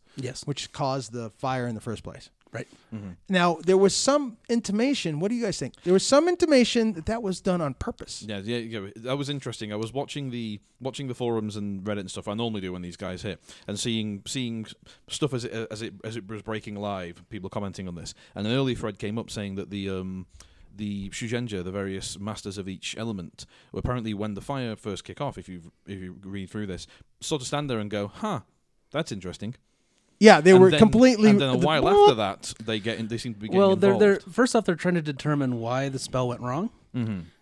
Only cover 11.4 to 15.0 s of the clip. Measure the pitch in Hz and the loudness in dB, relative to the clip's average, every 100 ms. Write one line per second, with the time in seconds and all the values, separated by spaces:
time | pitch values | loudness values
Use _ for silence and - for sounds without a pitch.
11.4 | 107 104 101 98 101 104 92 101 104 107 | -2 -6 -6 -6 -6 -6 -8 -10 -8 -4
12.4 | 117 107 92 90 87 85 92 92 104 87 | -4 -4 -8 -8 -12 -10 -10 -8 -10 -12
13.4 | - - - 101 123 113 107 101 - 135 | -16 -18 -10 -6 -2 -2 -4 -8 -8 -6
14.4 | 120 113 104 - - - | -6 -6 -10 -16 -20 -20